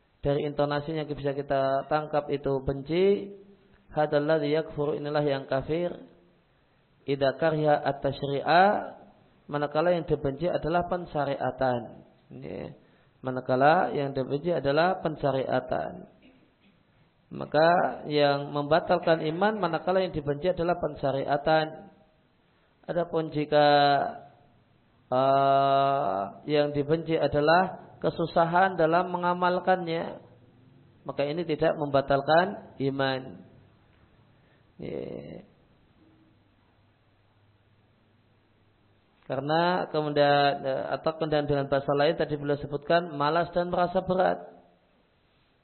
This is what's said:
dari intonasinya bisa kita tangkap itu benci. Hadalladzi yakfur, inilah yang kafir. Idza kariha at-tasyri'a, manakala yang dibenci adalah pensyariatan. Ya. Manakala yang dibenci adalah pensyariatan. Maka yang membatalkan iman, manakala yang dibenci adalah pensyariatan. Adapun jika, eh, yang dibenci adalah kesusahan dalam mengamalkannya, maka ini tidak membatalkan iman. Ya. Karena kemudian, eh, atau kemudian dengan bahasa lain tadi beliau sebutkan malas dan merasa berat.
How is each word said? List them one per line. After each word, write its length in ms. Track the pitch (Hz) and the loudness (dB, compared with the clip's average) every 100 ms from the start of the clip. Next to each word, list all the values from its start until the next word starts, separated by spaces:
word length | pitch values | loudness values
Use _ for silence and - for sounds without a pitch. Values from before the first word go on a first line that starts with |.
| _ _ | _ _
dari 240 | 143 143 147 | -2 -2 -2
intonasinya 640 | 143 147 147 147 160 143 | -2 -2 -2 -4 -6 -6
bisa 240 | 139 139 | -6 -4
kita 560 | 139 143 139 135 135 - | -4 -2 -2 0 -2 -2
tangkap 400 | 151 151 151 147 | -4 -2 -4 -2
itu 320 | 139 139 135 135 | -4 -2 -2 -2
benci. 680 | 139 139 165 196 202 - - - - _ _ _ 151 | -6 -2 2 2 2 -2 -14 -20 -20 _ _ _ -2
Hadalladzi 560 | 151 147 147 160 147 | 2 2 2 2 2
yakfur, 480 | 156 147 143 147 147 | 0 -2 -4 -4 -4
inilah 240 | 147 151 | -2 0
yang 240 | 147 135 135 | 0 -2 -2
kafir. 480 | 135 135 160 175 - - - _ _ _ _ _ _ _ _ - | -4 -2 -4 -4 -6 -14 -20 _ _ _ _ _ _ _ _ -6
Idza 320 | 139 135 131 | 0 0 2
kariha 480 | 160 156 151 147 143 | 0 2 2 2 0
at-tasyri'a, 760 | 135 139 135 139 139 - 170 196 - - - - _ _ _ - | -2 -4 -4 -4 -2 2 6 6 4 -4 -14 -20 _ _ _ -8
manakala 480 | 147 147 156 170 175 | -4 -2 0 2 0
yang 80 | |
dibenci 480 | 151 147 143 135 175 | 0 -2 -2 -4 -4
adalah 400 | - 151 175 175 | -2 -2 -2 -2
pensyariatan. 1120 | 180 170 151 139 139 127 - 131 123 113 - - _ _ 127 | -6 -6 -4 -4 -2 -4 -2 -2 -2 -6 -16 -20 _ _ -16
Ya. 320 | 139 92 - 143 _ _ _ _ | -12 -12 -12 -16 _ _ _ _
Manakala 720 | 127 127 127 127 143 175 240 147 | -8 -6 -2 4 4 4 2 -2
yang 160 | 139 | -4
dibenci 400 | 135 127 143 170 | -4 -4 -4 -2
adalah 480 | 160 139 147 175 190 | -2 0 2 2 0
pensyariatan. 1040 | 170 147 143 135 123 127 - - - 175 196 _ - _ _ _ _ _ _ _ _ _ _ | -4 -2 -2 0 0 -2 -2 -4 -4 -10 -18 _ -20 _ _ _ _ _ _ _ _ _ _
Maka 720 | 67 - 147 165 175 131 117 - | -10 -2 2 4 4 2 -2 -4
yang 400 | 147 143 143 143 | 2 2 2 -4
membatalkan 720 | 147 147 160 - 175 170 160 | -6 0 0 2 0 2 0
iman, 320 | 156 165 208 214 | 0 0 -2 0
manakala 480 | 175 160 180 190 | -2 -2 0 0
yang 80 | 180 | 0
dibenci 400 | 156 143 143 180 | -4 -4 -2 -2
adalah 240 | 175 170 175 | -2 -2 -2
pensyariatan. 1080 | 156 143 139 135 - 143 160 156 156 - - - _ _ _ _ _ _ _ _ - | -4 -4 -4 -2 -2 -2 2 2 0 -6 -18 -20 _ _ _ _ _ _ _ _ -6
Adapun 400 | 165 170 160 160 | -4 -2 -4 -4
jika, 360 | 143 147 147 147 143 143 139 - - - - _ _ _ _ _ _ _ | -4 2 4 6 6 6 4 0 -6 -16 -20 _ _ _ _ _ _ _
eh, 1160 | 127 135 139 139 139 139 139 139 139 143 95 98 - - | 2 4 4 4 4 4 4 4 2 0 -2 -4 -8 0
yang 240 | 147 147 147 | 2 2 0
dibenci 400 | 139 165 156 160 | 0 -2 0 0
adalah 720 | 143 147 147 175 185 - - - | 0 2 4 4 2 -4 -18 -6
kesusahan 720 | - - 165 180 165 175 190 180 | -4 -2 -2 2 2 4 2 4
dalam 400 | 160 170 180 180 | 2 2 0 -2
mengamalkannya, 1040 | 175 175 180 180 185 185 170 165 - - - - - _ _ _ _ _ - | -2 0 0 2 2 2 0 -4 -6 -10 -18 -20 -20 _ _ _ _ _ -8
maka 160 | 139 | -4
ini 240 | 143 160 165 | -2 -2 -2
tidak 280 | 151 160 160 | 0 2 0
membatalkan 960 | 143 135 139 139 135 160 190 208 - - | 0 0 2 2 4 4 4 -2 -14 -4
iman. 600 | 135 139 135 131 127 90 - - - _ _ _ _ _ _ _ _ _ _ - | -2 0 -2 -2 -6 -16 -20 -20 -20 _ _ _ _ _ _ _ _ _ _ -14
Ya. 640 | - 69 - - - - - _ _ _ _ _ _ _ _ _ _ _ _ _ _ _ _ _ _ _ _ _ _ _ _ _ _ _ _ _ _ _ _ _ _ _ _ _ - | -10 -10 -10 -12 -14 -18 -20 _ _ _ _ _ _ _ _ _ _ _ _ _ _ _ _ _ _ _ _ _ _ _ _ _ _ _ _ _ _ _ _ _ _ _ _ _ -8
Karena 640 | 131 139 160 175 180 - | -6 -2 0 2 0 -2
kemudian, 720 | 156 151 147 143 143 143 143 | -2 0 4 4 6 4 0
eh, 200 | 135 135 - 135 | -2 -4 -4 -4
atau 160 | 160 160 | -4 -4
kemudian 240 | 160 151 | 0 0
dengan 240 | 143 143 131 | 2 0 0
bahasa 240 | 135 143 | 0 0
lain 240 | 143 151 170 | 2 2 2
tadi 240 | 151 147 | -2 -2
beliau 160 | 143 139 | -2 -4
sebutkan 560 | 147 139 - 170 175 | -4 -6 0 0 0
malas 400 | 147 147 165 170 | -2 0 0 0
dan 160 | 175 175 | -2 -2
merasa 320 | 185 175 185 | 0 0 0
berat. 400 | 180 185 180 - - - _ _ _ _ _ _ _ _ _ _ | 0 2 2 0 -8 -20 _ _ _ _ _ _ _ _ _ _